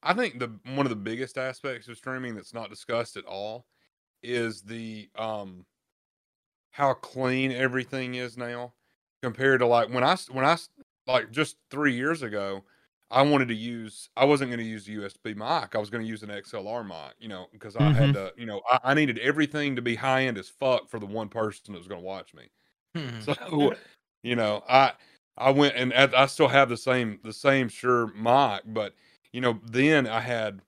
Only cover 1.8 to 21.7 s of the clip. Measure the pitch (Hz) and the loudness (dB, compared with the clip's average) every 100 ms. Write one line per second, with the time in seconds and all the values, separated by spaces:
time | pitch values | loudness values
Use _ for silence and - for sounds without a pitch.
1.8 | 117 117 - 131 127 110 92 117 107 104 | -14 -16 -10 -8 -8 -10 -12 -14 -14 -16
2.8 | - 117 117 - - 95 104 113 _ _ | -4 -4 -4 -8 -12 -10 -8 -10 _ _
3.8 | _ _ _ _ 117 123 117 104 98 113 | _ _ _ _ -6 -4 -4 -6 -14 -12
4.8 | 113 110 101 - 110 107 98 90 87 _ | -12 -14 -16 -8 -6 -6 -10 -16 -20 _
5.8 | _ _ _ _ _ _ _ _ _ - | _ _ _ _ _ _ _ _ _ -2
6.8 | 143 131 - 127 127 131 135 123 131 127 | 0 0 -6 -4 -2 0 -2 0 -2 -2
7.8 | 123 135 127 127 123 120 120 120 123 _ | -6 -8 -8 -8 -10 -10 -10 -10 -12 _
8.8 | _ _ _ _ 127 113 135 131 120 120 | _ _ _ _ -8 0 4 4 6 6
9.8 | 110 123 131 185 - 131 135 165 - _ | 4 2 2 2 -2 0 2 2 -2 _
10.8 | _ _ - 127 113 117 151 - _ 135 | _ _ 0 0 0 -2 -4 -4 _ -2
11.8 | 147 120 135 160 123 104 98 98 - _ | 0 0 -2 -4 -4 -6 -6 -8 -12 _
12.8 | _ _ _ 120 139 147 127 110 117 117 | _ _ _ 4 6 6 2 -2 -6 -10
13.8 | 110 - - - 135 147 135 120 113 110 | -12 -16 -14 2 6 6 2 -4 -6 -10
14.8 | 98 107 101 - 117 107 110 160 104 113 | -12 -12 -12 -12 -10 -8 -2 -2 -2 -6
15.8 | 104 113 113 110 104 104 - 110 98 117 | -4 -6 -8 -10 -10 -14 -12 -12 -8 -10
16.8 | 107 82 71 - 113 98 92 107 110 104 | -10 -12 -16 -18 -16 -14 -16 -18 -14 0
17.8 | 147 139 143 139 95 - 117 104 117 127 | 2 4 4 2 -2 -10 -10 -8 0 2
18.8 | 127 143 151 113 123 147 147 151 147 127 | 4 2 2 0 -2 0 0 0 -4 -2
19.8 | 120 113 131 131 131 110 90 _ 135 123 | -4 -2 0 0 0 -4 -10 _ 0 0
20.8 | - 117 101 107 107 117 110 98 - | -2 -12 -8 -8 -8 -4 -4 -6 -16